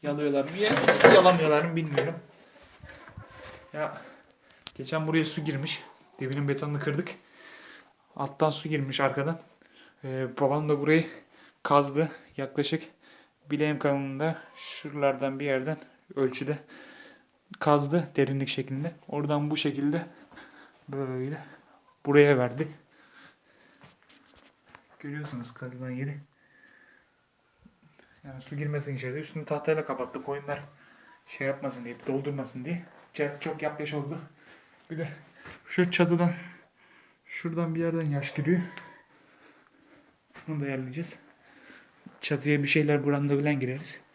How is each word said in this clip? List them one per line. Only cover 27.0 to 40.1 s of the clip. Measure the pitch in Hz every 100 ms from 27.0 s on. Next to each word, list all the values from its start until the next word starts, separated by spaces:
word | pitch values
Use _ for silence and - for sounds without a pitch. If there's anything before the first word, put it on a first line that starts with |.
| _ _ _ _ _ _ - _ _ _ _ _
Yani | 143 131
su | - 143
girmesin | 147 147 139 131
içeride. | 127 139
Üstünü | 156 160
tahtayla | 147 151 - 156
kapattı. | 151 127 123 139
Koyunlar | 135 143 143 143 - - - - - - _
şey | - 135
yapmasın | 135 139 127
diye, | 120 120 -
doldurmasın | 135 143 139 127 127
diye. | 131 175 - - -
İçerisi | - 147 -
çok | 165 156
yapyaş | 151 151 147
oldu. | 147 139 110 - _ - - _ _ _
Bir | 160
de | 160 - - - - - -
şu | - 175
çatıdan, | - 175 170 175 - - - _ _ _ _ _ _ _
şuradan | - 170 165 165
bir | 160
yerden | 170 165 156
yaş | 143 143
giriyor. | - 147 175 175 - - - _ _ _ _ - - _ _ _ - _